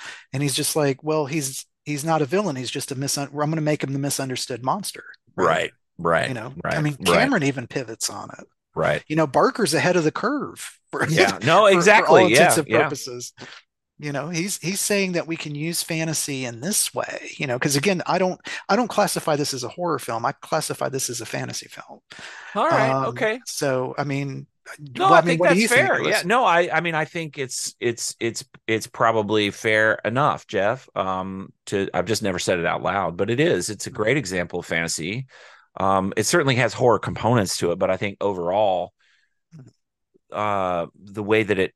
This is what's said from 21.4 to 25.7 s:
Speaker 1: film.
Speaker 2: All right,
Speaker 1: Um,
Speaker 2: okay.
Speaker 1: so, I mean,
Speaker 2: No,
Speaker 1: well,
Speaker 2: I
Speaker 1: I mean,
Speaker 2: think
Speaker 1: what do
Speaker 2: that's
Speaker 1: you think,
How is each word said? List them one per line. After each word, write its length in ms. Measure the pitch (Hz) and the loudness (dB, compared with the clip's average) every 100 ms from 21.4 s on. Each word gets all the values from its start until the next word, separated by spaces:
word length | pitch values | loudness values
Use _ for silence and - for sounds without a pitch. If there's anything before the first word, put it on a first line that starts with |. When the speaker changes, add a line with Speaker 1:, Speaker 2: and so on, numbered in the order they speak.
| 123 117 - | -6 -10 -12
Speaker 1:
film. 320 | - - - _ - - - - | -18 -20 -20 _ -20 -18 -16 -8
Speaker 2:
All 140 | 202 294 | -2 2
right, 300 | 302 170 135 | 4 2 2
Speaker 1:
Um, 40 | |
Speaker 2:
okay. 380 | 131 123 220 233 - | -2 -2 -2 -2 -8
Speaker 1:
so, 480 | - 143 131 131 - | -4 0 0 -2 -4
I 60 | |
mean, 420 | 143 139 139 135 139 _ - - | -4 -4 -6 -10 -14 _ -20 -18
Speaker 2:
No, 300 | 147 123 381 | -12 0 6
Speaker 1:
well, 60 | |
Speaker 2:
I 60 | 359 | 6
Speaker 1:
I 20 | |
mean, 100 | 175 | 6
Speaker 2:
think 60 | 165 | 4
Speaker 1:
what 100 | 175 | 4
do 60 | |
Speaker 2:
that's 20 | 185 | 4
Speaker 1:
you 120 | |
think, 220 | 226 | 4